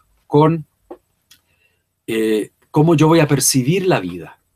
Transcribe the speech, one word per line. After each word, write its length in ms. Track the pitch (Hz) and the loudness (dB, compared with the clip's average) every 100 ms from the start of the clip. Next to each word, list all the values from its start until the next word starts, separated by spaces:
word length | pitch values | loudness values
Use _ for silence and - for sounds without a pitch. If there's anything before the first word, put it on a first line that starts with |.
| _ _ - | _ _ -2
con, 400 | 147 156 165 147 _ - - _ _ _ _ _ _ _ _ _ _ - | 2 2 0 -8 _ -20 -20 _ _ _ _ _ _ _ _ _ _ -8
eh, 420 | 113 110 110 95 _ _ | -4 -2 -2 -4 _ _
cómo 240 | 156 156 165 | 0 2 4
yo 120 | 156 | 4
voy 120 | 170 | 2
a 80 | 143 | 2
percibir 580 | 139 - 135 123 185 185 | 0 0 -2 0 -2 0
la 140 | 139 | -2
vida. 400 | 92 87 78 - _ | -4 -12 -16 -20 _